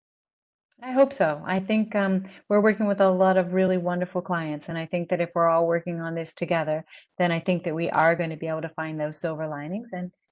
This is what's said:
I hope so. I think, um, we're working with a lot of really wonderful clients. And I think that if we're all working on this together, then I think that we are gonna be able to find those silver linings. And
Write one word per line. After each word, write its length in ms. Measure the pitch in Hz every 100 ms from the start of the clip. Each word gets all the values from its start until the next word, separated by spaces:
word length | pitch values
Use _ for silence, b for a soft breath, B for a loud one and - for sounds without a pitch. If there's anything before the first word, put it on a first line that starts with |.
| _ _ _ _ _ _ _ _
I 80 | 254
hope 220 | 254 269
so. 280 | - 160 151 160
I 140 | 190
think, 340 | 190 220 214
um, 300 | 208 196 190 190 B -
we're 120 | 208
working 260 | 214 208 208
with 140 | 196
a 80 | 190
lot 280 | 185 190 185
of 160 | 175
really 260 | 185 185 185
wonderful 420 | 175 175 180 180
clients. 480 | 180 175 156 151 -
And 80 | 165
I 80 |
think 240 | 160 175 170
that 120 | 170
if 100 | 170
we're 160 | 170 170
all 200 | 165 170
working 320 | 170 175 170
on 160 | 165 165
this 180 | 160
together, 500 | - 165 170 156 156 - b b -
then 120 | 175
I 80 | 165
think 240 | 170 175
that 140 | 175 160
we 120 | 170
are 260 | - 160 170
gonna 200 | 165 156
be 120 | 165
able 140 | 160
to 60 | 160
find 280 | - 160 156
those 220 | 151 151
silver 260 | 165 156 156
linings. 460 | 143 151 202 240
And 180 | 180 180 - _